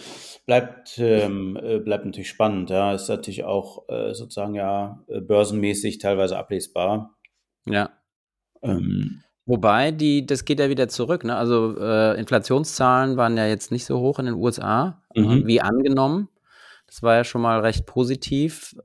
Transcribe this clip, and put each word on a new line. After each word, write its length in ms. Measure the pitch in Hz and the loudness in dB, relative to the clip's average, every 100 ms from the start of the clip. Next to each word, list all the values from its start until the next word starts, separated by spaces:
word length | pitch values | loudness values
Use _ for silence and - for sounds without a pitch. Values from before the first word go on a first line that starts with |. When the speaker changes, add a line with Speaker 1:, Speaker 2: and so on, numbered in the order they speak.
| - - - - - | -16 -18 -20 -12 2
Speaker 1:
bleibt, 520 | 123 123 - - - | 2 2 -12 -16 -2
ähm, 600 | 117 110 104 98 95 98 | 4 4 2 -2 -6 -8
äh, 180 | 113 110 | -4 -4
bleibt 260 | 107 101 107 | -2 -4 -4
natürlich 240 | 98 92 | -10 -10
spannend, 400 | - 110 98 90 | 0 0 0 -2
ja. 240 | 95 101 | 0 0
Ist 140 | 98 - | -2 -4
natürlich 380 | 101 - 98 - | -6 -6 -10 -4
auch, 420 | 98 98 - - | -4 -6 -14 -10
äh, 260 | 113 110 | -6 -6
sozusagen 420 | 110 117 - 104 101 | -8 -12 -8 -6 -4
ja, 480 | 98 101 101 107 - | -4 -4 -6 -10 -10
äh, 140 | 107 | -8
börsenmäßig 800 | 90 104 104 107 101 101 107 107 | 2 4 4 2 0 -2 -4 -4
teilweise 380 | 101 98 95 95 | -2 0 0 -2
ablesbar. 800 | - 95 - 90 92 110 110 _ _ _ _ _ - | -6 -6 -6 -4 -2 -2 -6 _ _ _ _ _ -4
Speaker 2:
Ja. 260 | 104 104 _ _ _ _ _ _ _ | -2 -2 _ _ _ _ _ _ _
Speaker 1:
Ähm. 640 | 127 90 92 95 101 101 _ _ - | -4 -2 0 -2 -4 -8 _ _ -2
Speaker 2:
Wobei, 460 | 120 104 107 147 | 2 4 4 2
die, 340 | 156 151 143 131 | 0 2 2 0
das 180 | 139 - | -4 -2
geht 140 | 143 | 0
ja 100 | 139 | 0
wieder 200 | 135 123 | 2 -2
zurück, 340 | - 117 175 | -2 -2 -2
ne? 140 | 113 113 | -2 -2
Also, 380 | 120 120 113 104 | 2 2 2 -2
äh, 400 | 107 110 110 101 | 0 2 4 2
Inflationszahlen 960 | 110 120 - 131 156 - 127 127 135 127 | 0 0 2 0 0 0 4 4 2 2
waren 220 | 117 113 | 2 2
ja 100 | 107 | 0
jetzt 240 | 107 - | 0 -4
nicht 140 | 120 - | -6 -2
so 140 | 127 | 0
hoch 200 | 127 143 | 0 0
in 60 | 127 | -4
den 100 | 110 | 0
U 120 | 120 | -2
S 120 | 113 | -2
A, 420 | 95 113 170 - _ 113 | 0 0 0 -6 _ 2
äh, 60 | |
Speaker 1:
Mhm. 260 | 107 127 110 | 4 4 4
Speaker 2:
wie 140 | 113 | 2
angenommen. 680 | 98 120 139 135 135 175 202 _ _ _ - - _ | 4 2 2 2 2 0 -4 _ _ _ -20 -20 _
Das 160 | - | -2
war 140 | 117 117 | 4 4
ja 80 | |
schon 180 | 117 120 | 2 0
mal 200 | 117 113 | 2 2
recht 240 | 110 - - | 2 0 -4
positiv. 880 | 127 127 135 - 139 156 156 - - | -2 0 -2 -2 -2 -2 -4 -18 -20